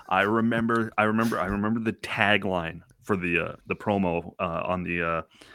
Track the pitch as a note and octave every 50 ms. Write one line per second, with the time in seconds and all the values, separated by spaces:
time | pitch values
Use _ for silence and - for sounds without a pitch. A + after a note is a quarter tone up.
0 | - - F#2 F#2+ G2 G#2 A2+ A2+ A2+ A#2 A#2 A2+ A2+ A2+ A#2 A#2 A2 A2 - -
1 | G#2+ G#2+ G#2+ A2+ A#2 A#2 G#2 - F2 F#2+ G2+ G2+ G#2 G#2+ A#2 A#2 A2 A2 G#2 -
2 | - - - A#2+ G#2 G2+ G#2 G2+ G2+ G2 F#2 F2 E2 D#2+ E2+ D#2+ - - - _
3 | - - G#2+ F#2 F2 F2 E2+ E2 D#2+ D#2+ - - - - F#2 - - A2 G2+ G2
4 | F#2+ F2 E2+ E2+ E2 F2+ - - F#2+ E2+ E2 E2+ - - F#2 F2+ F2+ E2+ E2+ F2
5 | E2+ E2 E2 D#2+ - _ _ - - - -